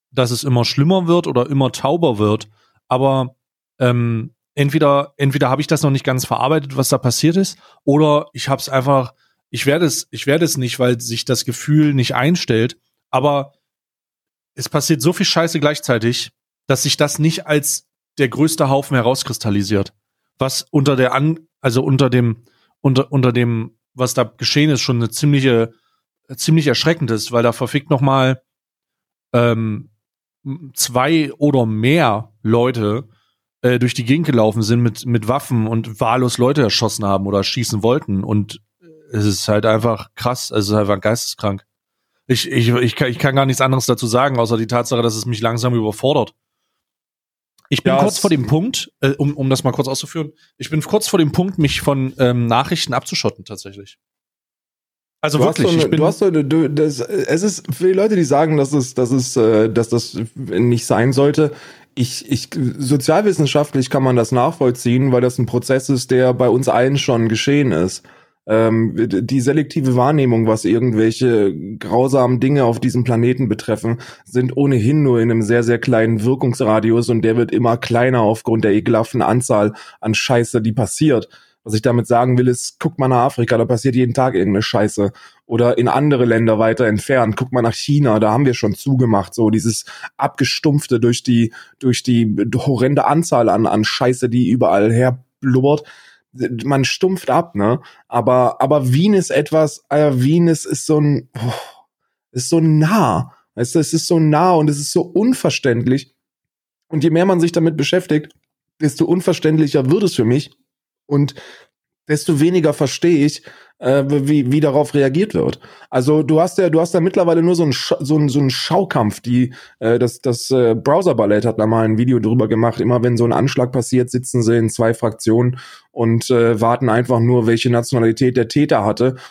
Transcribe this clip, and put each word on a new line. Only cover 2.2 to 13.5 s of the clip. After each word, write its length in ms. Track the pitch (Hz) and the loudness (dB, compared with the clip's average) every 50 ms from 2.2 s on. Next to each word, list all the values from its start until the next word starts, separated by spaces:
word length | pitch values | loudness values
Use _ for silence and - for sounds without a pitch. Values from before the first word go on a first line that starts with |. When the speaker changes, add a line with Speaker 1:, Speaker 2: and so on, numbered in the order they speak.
| 104 104 104 110 - - _ _ _ _ _ _ _ | 0 0 0 -2 -4 -10 _ _ _ _ _ _ _
Speaker 1:
Aber, 500 | - 127 127 135 135 135 131 131 127 - _ _ _ _ _ _ _ _ - | -4 -2 0 0 0 0 0 -2 -6 -8 _ _ _ _ _ _ _ _ -2
ähm, 560 | 131 123 123 120 120 117 117 113 113 - _ _ _ _ - | 0 0 0 0 0 -2 -2 -4 -6 -8 _ _ _ _ -4
entweder, 600 | - 143 139 139 160 151 143 143 139 143 143 _ | -2 -2 0 2 2 2 4 2 2 0 -4 _
entweder 320 | - 143 139 127 147 143 123 | -2 -2 -2 0 0 0 0
habe 140 | 131 135 151 | 0 -2 -2
ich 40 | |
das 160 | - 160 147 - | -2 -2 0 2
noch 80 | 147 | 0
nicht 140 | 135 135 - | 0 0 -2
ganz 220 | - 131 127 - | -2 -4 -4 -2
verarbeitet, 500 | - 120 - - 135 156 156 143 139 135 | -4 -4 -2 0 0 0 0 -2 -4 -4
was 140 | 131 131 - | -4 -2 0
da 80 | - 127 | 0 0
passiert 380 | - 131 117 - - 151 165 | 0 0 -2 0 0 0 2
ist, 220 | 190 196 - - _ _ _ _ _ - | 2 0 -2 -4 _ _ _ _ _ -2
oder 440 | - 139 147 156 151 147 147 151 - - | 0 2 4 4 4 2 0 -2 -4 -12
ich 160 | 131 - - | -10 -6 -4
hab's 180 | 135 131 - - | -4 -4 -4 -2
einfach, 460 | 131 135 127 139 139 135 127 117 - _ _ _ _ _ _ _ | -2 -2 0 2 2 0 0 -2 -8 _ _ _ _ _ _ _
ich 160 | - 113 - | -10 -6 -2
werde 220 | 135 139 165 175 | 0 0 2 2
es, 200 | 151 - - - _ | 0 0 -2 -8 _
ich 160 | - 117 - | -12 -8 -2
werde 180 | 139 139 160 170 | 0 0 2 2
es 140 | 160 165 143 | 0 -2 -2
nicht, 200 | 127 120 117 - | -4 -6 -2 -2
weil 220 | 127 123 123 117 | 0 0 0 -2
sich 240 | 120 120 117 117 - | -4 -8 -8 -8 -4
das 220 | - 131 117 - | -4 -4 -4 -4
Gefühl 480 | - 120 - - - 147 151 156 151 143 | -6 -8 -8 -2 0 2 2 2 2 2
nicht 200 | 135 123 - 135 | 0 -2 -2 -2
einstellt. 640 | 123 123 147 180 175 - - 120 110 113 123 - _ _ _ _ _ _ _ | 0 0 0 0 0 0 0 0 0 0 -2 -4 _ _ _ _ _ _ _
Aber 420 | - 131 131 147 143 143 135 139 | -4 0 0 0 0 -2 -4 -6